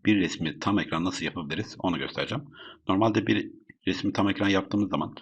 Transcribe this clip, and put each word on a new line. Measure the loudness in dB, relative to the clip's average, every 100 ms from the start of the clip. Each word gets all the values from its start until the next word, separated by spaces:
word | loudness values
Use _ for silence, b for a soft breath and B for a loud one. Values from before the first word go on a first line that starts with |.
bir | 4 4
resmi | 2 -2 -6 -2
tam | 0 0
ekran | 0 -2
nasıl | -2 -2
yapabiliriz | -6 -6 -6 -6 -6 -4
onu | -2 -2
göstereceğim. | -4 -4 -4 -4 -8 B B B 0
Normalde | 4 4 4 2
bir | 0 0 -12 _ -6 -4
resmi | -2 -2
tam | 2 0
ekran | 2 2
yaptığımız | 2 2 -2 0
zaman | -2 -4 -8